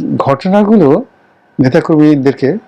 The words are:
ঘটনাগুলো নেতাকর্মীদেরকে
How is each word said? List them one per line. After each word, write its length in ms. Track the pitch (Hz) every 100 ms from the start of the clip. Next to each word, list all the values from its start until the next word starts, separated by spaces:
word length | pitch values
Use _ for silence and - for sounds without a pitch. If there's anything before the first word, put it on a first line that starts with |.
| - 143
ঘটনাগুলো 880 | - 139 185 202 208 220 147 165 269 _ _ _ _ -
নেতাকর্মীদেরকে 1000 | 127 165 156 156 151 147 135 135 131 196